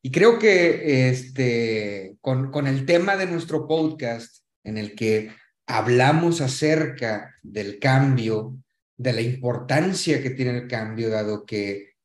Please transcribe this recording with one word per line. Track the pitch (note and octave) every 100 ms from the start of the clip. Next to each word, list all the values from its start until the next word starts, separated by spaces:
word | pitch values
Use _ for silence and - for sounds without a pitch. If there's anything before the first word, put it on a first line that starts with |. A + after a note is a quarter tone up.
| C3+
Y |
creo | E3 G#3+ A#3
que, | A3 F#3 E3+ - D#3 C3 B2+
este, | B2+ - C3 B2 A#2 A2+ A2 G#2 G2+ F#2+ -
con, | C3+ B2+ C3+
con | D3 C#3
el | C3+ C3+
tema | E3+ G3 G3
de | F#3
nuestro | E3+ - D#3 -
podcast, | D#3+ D#3 - A#2+ A#2 - _ _ _
en | - G#2+
el | G#2+ -
que | A2 G#2+ A2 - _ _ -
hablamos | A2 A2+ B2 C3 D#3+ E3+ E3
acerca | C3 - D3+ D#3 D3 C3+ A#2 G#2 - _
del | - G#2 G2+ G2+
cambio, | C#3 C3 C#3 B2+ A2+ G#2+ A#2+ C3 _ _ _ -
de | B2+
la | A2+
importancia | A#2 C3 B2 A2 - C#3 F3+ F#3+ E3 C3+
que | C3
tiene | C3 B2 B2
el | A#2
cambio, | A#2 A2 A2 A2+
dado | G#2+ G#2+ G#2 -
que | G#2 G2+ G2 - _